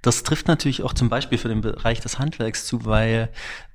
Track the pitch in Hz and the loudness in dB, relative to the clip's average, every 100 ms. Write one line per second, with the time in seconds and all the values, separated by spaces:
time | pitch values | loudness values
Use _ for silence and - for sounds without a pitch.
0 | 123 - - 156 - 160 143 123 - - | 2 2 0 -2 2 2 2 0 -2 2
1 | 120 - 139 117 117 110 107 104 113 117 | 2 2 0 -2 0 -2 -2 0 0 0
2 | - - 143 - 113 107 - 120 110 107 | -4 -4 -4 -2 -4 -4 -4 -4 2 4
3 | 113 113 113 - - - - | 4 2 0 -6 -12 -14 -16